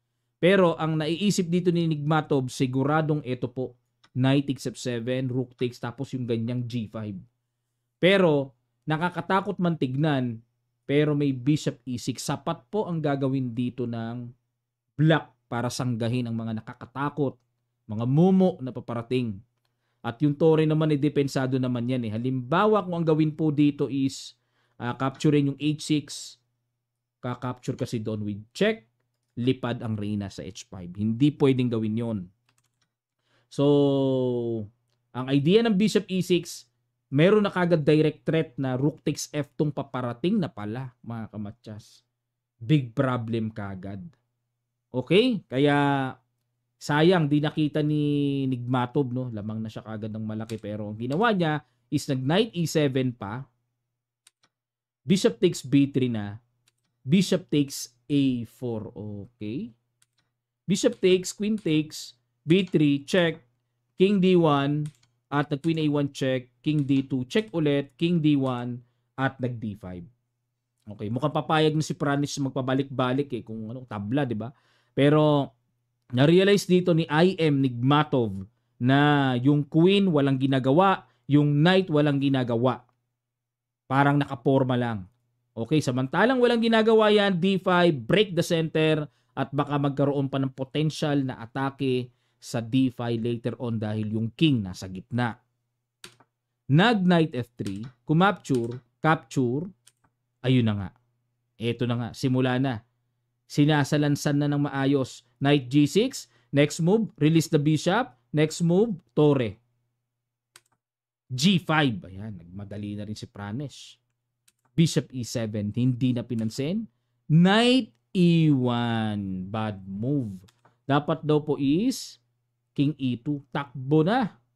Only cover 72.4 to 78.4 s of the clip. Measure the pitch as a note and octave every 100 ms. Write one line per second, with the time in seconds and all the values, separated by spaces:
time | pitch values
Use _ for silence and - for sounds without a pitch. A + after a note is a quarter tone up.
72.4 | C3+ C3+ B2+ C3 C#3 C3 B2+ C3 C#3 A#2
73.4 | A2 A2 A2 B2+ B2+ G#2 G2+ C3+ C3+ G#2+
74.4 | A2+ - _ _ _ - C#3 D3+ D3+ D3
75.4 | C3+ _ _ _ _ _ - B2 D3 F3
76.4 | G3 G3+ - F3+ F3+ E3 E3 D3+ F3+ F#3
77.4 | D#3+ C#3 C3+ A#2+ C3 D3 D3+ C3+ A2+ F#2+